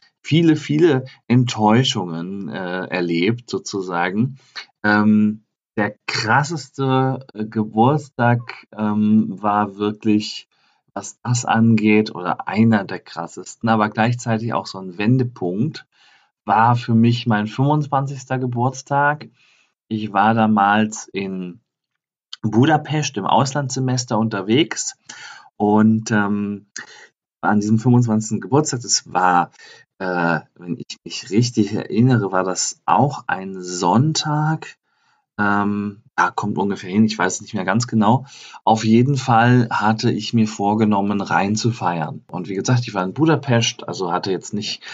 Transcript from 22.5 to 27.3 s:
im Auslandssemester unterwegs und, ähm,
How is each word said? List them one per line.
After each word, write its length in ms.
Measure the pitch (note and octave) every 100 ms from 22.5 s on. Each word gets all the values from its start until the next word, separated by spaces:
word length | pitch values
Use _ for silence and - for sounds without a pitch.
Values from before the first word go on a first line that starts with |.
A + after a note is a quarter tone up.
| G#2+ C#3 D3+ D3+ D3+ C#3+ G#2
im 80 | F#2+
Auslandssemester 920 | G#2+ C#3+ D3 C3+ C3+ C3 B2+ B2 A2
unterwegs 800 | A2 G#2 F#2+ A2+ D#3+ - - - - - - - - _
und, 520 | G#2 G#2+ A2 A2 A2
ähm, 560 | A2 G2+ G2+ G2+ G2+ - - - - - _ _